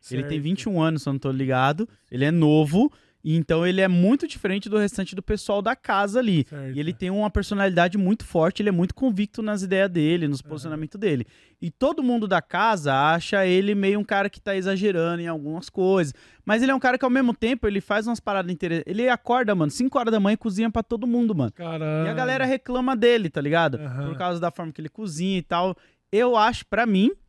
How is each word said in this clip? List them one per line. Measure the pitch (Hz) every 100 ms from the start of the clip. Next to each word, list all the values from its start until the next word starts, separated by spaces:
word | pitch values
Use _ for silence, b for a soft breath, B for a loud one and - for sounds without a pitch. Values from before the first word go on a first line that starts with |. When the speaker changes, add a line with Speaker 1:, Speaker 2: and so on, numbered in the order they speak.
| -
Speaker 1:
Ele | 127
tem | 147
Speaker 2:
Certo. | 151
Speaker 1:
vinte | 147 196
e | -
um | 185
anos, | 160 160
se | 143
eu |
não | 135
tô | 139
ligado. | 131 135 127 135 151 226 b b
Ele | 120
é | 139
novo. | 170 151 151 151 170 294 b b b 160
Então | 165 151 165 175
ele | 190
é | 190
muito | 175 185 277 311
diferente | - 196 196 202
do | 214
restante | 208 - 190 190
do |
pessoal | - 214 - 202
da | 208
casa | - - 202 202 214
ali. | 240 170 131
Speaker 2:
Certo. | 147 135 131
Speaker 1:
E |
ele | 151
tem | - 185
uma | 196 214
personalidade | - 196 202 196 175 175 202
muito | 180 220
forte, | - 175 160 -
ele | 208
é |
muito | 180 180
convicto | - 262 196 208 -
nas | 220 208
ideias | 185 190 196
dele, | 175 151 175 156
nos | 139
Speaker 2:
Aham. | 143
Speaker 1:
posicionamentos | 156 151 156 156 202
dele. | 202 143 117 b b b
E | 170
todo | - 269 -
mundo | 254 240 214
da | 180
casa | - 175 220 208 143
acha | 135 147 165 - 202
ele | 190 180 202
meio | 202 196 202
um |
cara | 202 196 196
que | -
tá | -
exagerando | 196 185 196 208 180 165 170
em | 170
algumas | 160 147 160 -
coisas. | - 185 196 156 - b b
Mas | - 220
ele | 262
é |
um | 262
cara | 254 254
que, |
ao | 262
mesmo | 254 254
tempo, | 214 226 254 220
ele | 202
faz | - 208 220
umas | 233
paradas | - 196 180
interessantes. | 180 180 165 -
Ele | 202 247
acorda, | 240 - 240 233 196
mano, | 151
cinco | - 254 269
horas | 233
da | 220
manhã | 196
e | 214
cozinha | 233 190 226
pra | 226
todo | 220 233
mundo, | 247 240 233
mano. | 185 120
Speaker 2:
Caralho. | - 170 165 156 156 160
Speaker 1:
E |
a |
galera | 165 254 262
reclama | 262 262 - 247 254
dele, | 254 240 240 180
tá | 160
ligado? | 143 160 165
Speaker 2:
Aham. | 131 147 127 143
Speaker 1:
Por | 139
causa | 180 175
da | 170
forma | - 165
que | 147
ele | 156
cozinha | - 214 151 185 190
e |
tal. | 160 175 185 180 b b _
Eu | 202 247 233
acho, | 214 240 -
pra | 202 233
mim | 190 220 392